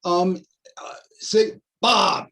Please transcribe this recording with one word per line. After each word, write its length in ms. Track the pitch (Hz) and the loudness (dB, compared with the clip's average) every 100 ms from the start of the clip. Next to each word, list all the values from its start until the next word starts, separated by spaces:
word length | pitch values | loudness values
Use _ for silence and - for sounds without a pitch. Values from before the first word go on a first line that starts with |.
Um, 320 | 185 180 185 180 - _ - - | 0 0 0 -2 -8 _ -20 -20
uh, 120 | - - _ _ | -18 -18 _ _
say, 340 | - 214 220 - _ _ | -2 2 2 -2 _ _
Bob 480 | 226 233 196 - - | 0 2 2 0 -6